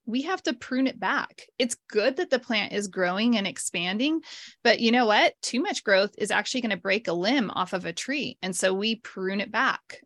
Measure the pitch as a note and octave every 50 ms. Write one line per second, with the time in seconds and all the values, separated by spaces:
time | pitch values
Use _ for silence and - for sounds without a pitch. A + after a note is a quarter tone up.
0 | _ - G#3 B3+ C4+ E4 F#4+ F4+ - E4+ A#3+ A#3 - - B3+ B3+ C4+ B3+ - -
1 | F#3+ F#3 C4 - - - - - - - _ - B3+ A#3+ - - _ _ - F3+
2 | G3+ B3+ C4+ F4 F4+ F4+ C4+ B3 A#3+ - A#3 G#3 G3 - - G3+ G#3 G3 F3 F#3+
3 | F3+ F3 F3+ G3 A3 A#3+ A#3 G#3+ G3 F3+ - - - - - F3+ E3+ F3+ F#3+ G#3+
4 | B3+ D4+ D#4+ D#4+ - - - - - - - _ _ A#3+ A3 - A#3 A3+ A#3 B3+
5 | B3 G#3+ G#3 A3+ D#4+ E4+ - _ - - - A#3+ E4+ - C4+ - - - G3 F#3+
6 | G3 G3+ - - G#3 G3 G3+ - - - - B3+ A#3+ A3 G3+ F3+ - G3 F#3+ G#3+
7 | A3+ - E3+ F3 F3+ G#3 C4+ C#4+ G#3+ F3+ - - F#3 F3 - F#3 F3+ E3+ E3 -
8 | - - C#4 D4+ A3+ - - - - F#3 F3+ - - F#3+ F#3+ F#3+ G#3 A3 A3+ A3
9 | - - - G3 F#3 F#3+ G3 G#3 G3 G#3 G#3+ A3 C4 B3 - - - _ - -
10 | -